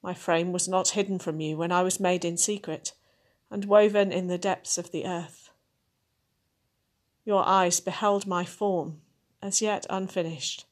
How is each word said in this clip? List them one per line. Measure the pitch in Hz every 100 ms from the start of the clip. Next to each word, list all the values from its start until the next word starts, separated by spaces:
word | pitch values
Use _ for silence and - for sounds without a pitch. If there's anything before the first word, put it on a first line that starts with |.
My | 185
frame | 180 - 165 175
was | 180 180
not | 185 -
hidden | 214 196 190
from | 175 156
you | 156 156
when | 170
I | 180
was | 185 185
made | 185 180
in | 175 170
secret | - 202 - 156 - - _ _ _ _ _
and | 208 202
woven | 208 208 208 196
in | 180 180
the | 180
depths | 196 - - -
of | 175
the | 160 190
earth. | 170 160 - - _ _ _ _ _ _ _ _ _ _ _ _ _ _ _ _ _ -
Your | 196 -
eyes | 190 180 175
beheld | - 180 214 202 196
my | 175 175
form, | - 208 180 151 151 _ _ _ _
as | 202 196
yet | 214 202 -
unfinished. | 190 190 190 165 160 - - -